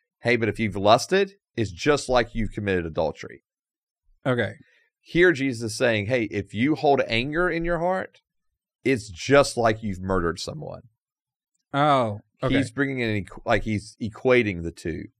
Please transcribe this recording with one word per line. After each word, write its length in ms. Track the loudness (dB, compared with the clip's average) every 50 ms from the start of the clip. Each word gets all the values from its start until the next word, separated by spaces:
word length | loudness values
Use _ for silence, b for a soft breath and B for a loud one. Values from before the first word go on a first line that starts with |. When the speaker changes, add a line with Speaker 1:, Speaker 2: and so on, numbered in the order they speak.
| _ _ _ _
Speaker 1:
"Hey, 160 | 0 0 2
but 140 | 2 2 0
if 100 | 0 0
you've 160 | -2 -2 -2
lusted, 560 | 2 6 6 6 6 4 0 0 0 0 -2 -6 _ _ _ -6
it's 160 | -4 -4 -4 -4
just 360 | -4 0 2 2 2 0 0
like 240 | 0 0 0 0 -2
you've 180 | -4 -4 -4 -4
committed 320 | -6 -4 -2 -2 -2 -2
adultery." 580 | -4 -4 -2 -2 -2 -2 -6 -14 -18 -18 -20 _ _ _ _ _ _ _ _ _ _ _ _ _ _ _ _ -4
Speaker 2:
Okay. 260 | -4 -2 -2 -2 -4 -6 -12 b b b b b b b _
Speaker 1:
Here, 320 | _ -4 2 4 4 4 4
Jesus 400 | 2 0 -4 -4 -4 -6 -6 -4
is 40 | 0
saying, 280 | 0 2 2 0 0
"Hey, 180 | 0 0 0 -2
if 300 | -2 -2 -4 -6 -6 -4
you 220 | -2 0 0 0
hold 260 | 2 2 2 4 4 2 0
anger 420 | 0 -2 -2 -2 -2 -2 -2 -2
in 140 | -2 -4 -2
your 140 | -2 -2 -2
heart, 400 | -2 -2 -2 -4 -6 -10 _ _ _ _ _ _ _ _ _ _ _ _ _ _ 0
it's 240 | 0 0 0 -2 -8
just 460 | -14 -10 -2 4 6 6 6 4 2
like 260 | 0 2 2 2 0 -4
you've 180 | -8 -8 -6
murdered 380 | -4 -2 0 0 0 0 -2 -4
someone." 440 | -8 -12 -10 -12 -12 -12 -14 -14 -16 -20 _ _ _ _ _ _ _ _ _ _ _ _ _ _ _ _ -2
Speaker 2:
Oh, 480 | 0 2 4 4 4 2 0 -2 -8 -12 _ _ -6 -4
okay. 140 | 0 0
Speaker 1:
He's 140 | 0 0 0
bringing 300 | -2 -2 -2 -2 -2 -2
in, 240 | -2 0 0 -2 -4
equ-, 180 | -6 -12 -12 -2
like, 200 | 0 0 0 0
he's 320 | 0 -4 -4 -4 -8 -12 -8
equating 640 | -8 -8 -8 -2 2 4 6 6 4 2 -2 -4 -6
the 80 | -8
two. 360 | -10 -8 -8 -8 -6 -6 -10 -14 _ _